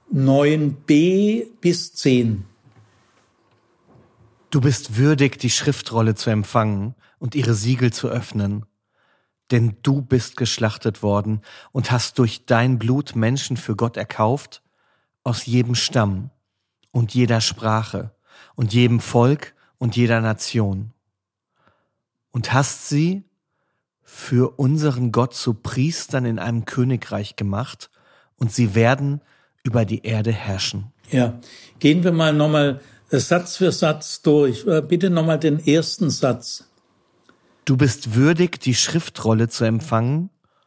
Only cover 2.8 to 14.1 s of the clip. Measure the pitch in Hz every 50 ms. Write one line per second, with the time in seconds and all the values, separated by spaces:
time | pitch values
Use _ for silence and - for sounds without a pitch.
2.8 | _ _ _ _ _ _ _ _ _ _ _ _ _ _ _ _ _ _ _ _
3.8 | _ _ _ - - _ _ _ _ _ _ _ _ _ - 143 120 147 120 -
4.8 | - - 107 113 135 147 151 135 143 131 - - - 120 - - - 143 135 -
5.8 | - - 113 117 113 113 107 - - 120 107 104 98 - - 120 110 107 104 98
6.8 | 98 117 131 - _ _ _ - - 120 - 147 123 117 117 101 104 120 131 127
7.8 | 127 120 - - - - - 120 107 - - 107 101 98 104 104 107 - _ _
8.8 | _ _ _ _ _ _ _ _ _ _ _ _ _ - 127 120 117 117 104 -
9.8 | - 139 135 143 131 - 131 123 113 - - - 120 113 - - 117 110 - -
10.8 | - 117 - - - 104 101 101 101 107 107 107 - - - - - - - 123
11.8 | 110 - 123 120 - - - - 123 110 - - _ - 123 113 120 131 131 113
12.8 | 110 113 127 143 147 - - 117 110 113 131 139 - - 135 113 - - 110 98
13.8 | 117 113 - 104 107 -